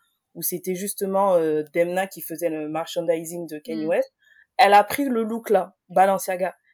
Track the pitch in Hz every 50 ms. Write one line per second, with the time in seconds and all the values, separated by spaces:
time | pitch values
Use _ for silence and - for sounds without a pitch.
0 | _ _ _ _ _ _ - 170 165 - 180 175 - 180 185 175 202 202 - -
1 | 202 190 190 190 202 196 185 170 160 160 151 151 151 151 - 175 170 175 180 185
2 | 196 185 - 170 - - 165 151 170 165 156 156 151 151 156 160 165 - - 175
3 | 165 170 165 165 170 160 170 175 170 156 160 151 - - 160 160 151 160 175 233
4 | 262 - _ _ _ _ _ _ _ _ _ - 190 202 202 208 208 208 - -
5 | 285 277 247 226 226 214 233 233 226 - 214 185 180 185 _ _ _ - 180 185
6 | 190 196 196 185 - - 185 180 190 175 - _ _ _